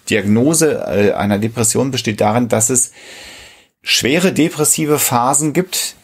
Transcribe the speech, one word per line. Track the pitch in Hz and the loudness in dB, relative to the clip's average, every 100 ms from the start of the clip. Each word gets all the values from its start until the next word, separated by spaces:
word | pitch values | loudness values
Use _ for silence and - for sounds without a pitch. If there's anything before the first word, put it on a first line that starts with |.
| - | -4
Diagnose, | 107 101 107 135 160 156 120 - | -2 2 2 4 4 2 0 -2
äh, | 92 104 | 2 2
einer | - 101 101 | 2 0 0
Depression | 110 113 110 - 131 | -2 -2 -2 0 -2
besteht | 127 - 107 | -4 -4 0
darin, | 107 113 120 | 0 0 0
dass | 110 117 | 0 2
es | 127 - - - - - - - - _ _ | 0 -2 -8 -20 -20 -20 -20 -20 -20 _ _
schwere | - - 117 160 180 | -4 -2 0 2 2
depressive | 135 160 147 151 - 151 147 | 2 0 0 -2 0 0 0
Phasen | - 123 123 147 156 | 0 0 0 0 0
gibt, | 147 180 - - - | -2 -4 -6 -8 -12